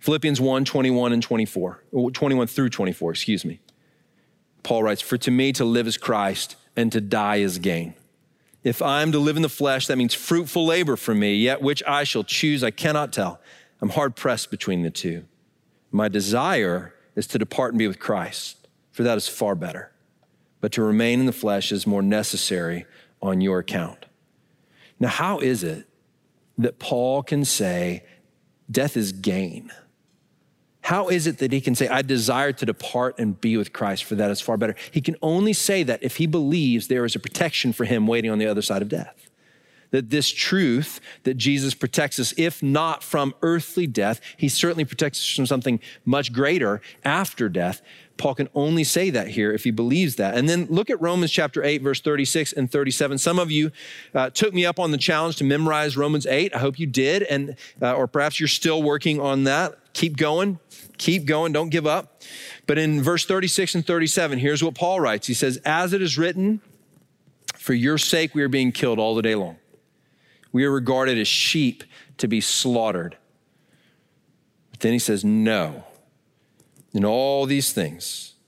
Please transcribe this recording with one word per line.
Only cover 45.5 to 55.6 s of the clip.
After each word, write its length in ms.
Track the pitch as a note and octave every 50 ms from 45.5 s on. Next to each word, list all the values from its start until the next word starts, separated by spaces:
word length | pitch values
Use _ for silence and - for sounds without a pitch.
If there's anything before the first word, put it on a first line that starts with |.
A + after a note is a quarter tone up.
| C#3 C3 A#2+ C3+ A#2+ A2+ - - - - _
much 280 | - B2+ C#3+ C#3+ B2+ A#2+
greater 480 | A#2+ C#3 C#3 E3+ F#3 C3+ G#2 G2+ G2+ - - - - _
after 440 | - G2+ G2 G2 - - - A#2+ G#2+
death. 320 | F2 F2+ F2 F2+ F#2 - _ - - - - _ _ _
Paul 160 | - D3 C3
can 140 | - C#3+ C3+ _
only 300 | D3 C#3+ D3+ E3 E3 D#3
say 260 | - - E3+ F#3 G3
that 180 | D3+ A#2 G2 -
here 240 | F#2 A2 G#2 G#2 G#2+
if 120 | G#2+ -
he 60 | A#2+
believes 460 | A2+ G#2+ A#2 A#2+ C3 E3+ F#3+ D#3+ B2+
that. 200 | - G2+ G2 G2
And 120 | A#2+ B2+ D#3
then 180 | E3+ F3 F3 -
look 220 | D#3+ E3+ A3 -
at 100 | C4+ F#3
Romans 300 | E3 E3+ F3 F#3 F3+ D#3
chapter 340 | - - D#3+ C#3+ - E3 C#3+
eight, 180 | C#3+ D3 D3 C3
verse 180 | C#3 C3+ B2+
thirty-six 520 | - D#3 D3+ C#3+ C#3 B2+ - D#3+ D3+ - -
and 180 | - C3+ B2
thirty-seven. 460 | - D3 C#3+ C3+ C3 - D3+ C#3 C#3 C3+
Some 200 | - E3+ E3+ F3+
of 120 | F3+ E3
you, 220 | D#3 D3+ D3+ D#3 D3+ - - - - - - - _
uh, 140 | - C3 C3
took 220 | - - G#3+ G#3+ F#3+
me 140 | F3+ F3
up 120 | F3 E3+ -
on 120 | F3+ E3
the 80 | D3+ C#3
challenge 380 | B2 - E3+ D3+ D#3+ E3 D#3+
to 80 | - D3
memorize 520 | C3+ C#3 D3